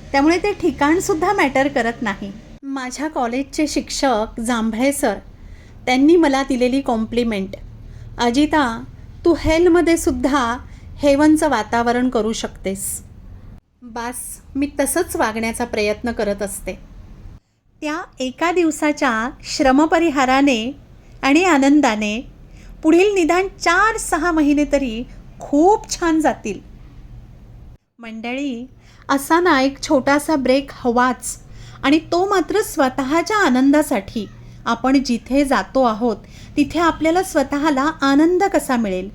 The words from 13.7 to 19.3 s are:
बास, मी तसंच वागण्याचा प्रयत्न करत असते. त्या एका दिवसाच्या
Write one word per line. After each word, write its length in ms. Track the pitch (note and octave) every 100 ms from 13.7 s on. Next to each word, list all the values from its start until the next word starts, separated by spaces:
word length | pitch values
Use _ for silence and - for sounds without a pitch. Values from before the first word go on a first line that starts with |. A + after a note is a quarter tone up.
| _
बास, 340 | B3 A3+ A#3 B3+ - - -
मी 160 | C4+ C#4+ -
तसंच 360 | C#4 E4 F4+ E4+
वागण्याचा 480 | A#3+ G#3+ A3+ A3+
प्रयत्न 480 | A#3 A#3 G#3 G#3 A#3+
करत 300 | A#3 G#3 G3+
असते. 300 | G3+ - - F#3 - - - - - - _ _ _ -
त्या 200 | D4+ D#4 G4 -
एका 340 | B3+ B3 D#4+
दिवसाच्या 800 | E4+ E4 D4+ D4+ D4 C#4 A3 A#3